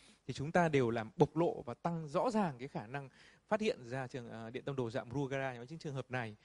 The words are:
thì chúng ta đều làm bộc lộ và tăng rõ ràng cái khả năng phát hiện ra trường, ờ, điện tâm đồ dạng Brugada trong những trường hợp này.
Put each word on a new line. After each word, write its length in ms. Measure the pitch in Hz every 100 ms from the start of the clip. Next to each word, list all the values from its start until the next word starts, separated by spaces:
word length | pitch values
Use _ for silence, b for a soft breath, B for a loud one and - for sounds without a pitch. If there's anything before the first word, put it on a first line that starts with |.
| B B -
thì 60 |
chúng 180 | 127 139
ta 180 | 180 165
đều 200 | 143 120
làm 220 | 117 110 -
bộc 200 | 151 156
lộ 260 | 170 -
và 120 | -
tăng 340 | 170 170 165 156
rõ 240 | 170 247
ràng 240 | 214 180 123
cái 80 | 135
khả 200 | 165 107
năng 220 | 139 135 B B B -
phát 140 | 214
hiện 280 | 214 - 120
ra 180 | 131 127
trường, 220 | 131 117
ờ, 200 | 110 113
điện 140 | 123
tâm 120 | - 135
đồ 140 | 117
dạng 200 | 123 120
Brugada 440 | 135 135 139 135 120
trong 100 | 123
những 100 | 165
trường 160 | 160 139
hợp 160 | -
này. 240 | 127 113 104